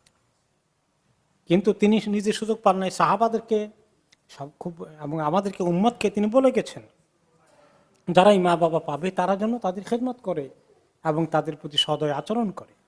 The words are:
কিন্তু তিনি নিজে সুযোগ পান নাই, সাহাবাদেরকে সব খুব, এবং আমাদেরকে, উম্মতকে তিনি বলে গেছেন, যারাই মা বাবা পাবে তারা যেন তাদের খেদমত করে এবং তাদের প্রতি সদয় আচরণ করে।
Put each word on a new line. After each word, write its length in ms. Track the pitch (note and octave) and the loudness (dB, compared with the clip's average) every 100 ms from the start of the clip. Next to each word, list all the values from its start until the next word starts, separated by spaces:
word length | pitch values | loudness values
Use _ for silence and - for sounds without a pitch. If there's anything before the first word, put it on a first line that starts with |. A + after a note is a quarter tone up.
| _ _ _ _ _ _ _ _ _ _ _ _ _ _ - | _ _ _ _ _ _ _ _ _ _ _ _ _ _ 0
কিন্তু 260 | E3+ G3+ | 2 2
তিনি 280 | G3 G#3 A3 G#3+ | 2 4 4 2
নিজে 240 | G#3 G#3 | -2 -2
সুযোগ 280 | G#3 G#3+ A3 | -4 -4 0
পান 140 | G#3 F#3+ | 2 2
নাই, 140 | F#3 | 0
সাহাবাদেরকে 800 | - D#3+ G3 A3+ A3 - G#3+ G#3 - _ _ _ _ _ | 0 2 2 2 -2 -2 -4 -4 -14 _ _ _ _ _
সব 200 | - C#3+ - | -16 -16 -12
খুব, 240 | F3+ E3+ | -14 -12
এবং 380 | F3+ D#3 D3 D#3+ | -16 -12 -8 -4
আমাদেরকে, 420 | D3+ F3+ G3+ F#3+ | 0 0 0 -2
উম্মতকে 460 | F3 F3 A3 A#3 G#3 | 0 2 2 2 -2
তিনি 180 | G3+ G#3 | 0 0
বলে 240 | A#3+ C4 | 4 2
গেছেন, 320 | A3 - - - _ _ _ _ _ _ _ _ _ _ _ - | 2 -4 -8 -20 _ _ _ _ _ _ _ _ _ _ _ 0
যারাই 280 | F3 F#3 G3+ | 6 6 6
মা 160 | F3 E3+ | 4 2
বাবা 240 | E3 D#3+ | 2 0
পাবে 320 | D#3 C#3+ F3+ | -4 -6 -6
তারা 240 | F#3 F3+ G3 | -2 -2 -2
যেন 220 | A3 A#3+ | -2 -4
তাদের 260 | F#3+ F#3 | -4 -6
খেদমত 380 | F#3+ A#3+ B3+ B3 | -4 -4 -4 -8
করে 260 | F#3+ D#3+ C3+ - _ _ _ _ D#3+ | -6 -6 -6 -12 _ _ _ _ -4
এবং 200 | D#3 D#3+ | -2 0
তাদের 300 | D#3 D3+ D3+ | -2 -2 -8
প্রতি 220 | D#3+ D3 | -8 -4
সদয় 340 | - D3+ D3+ | -2 0 -2
আচরণ 400 | C#3+ D3+ A3+ A3 | -4 -4 -4 -4
করে। 220 | - - _ | -6 -16 _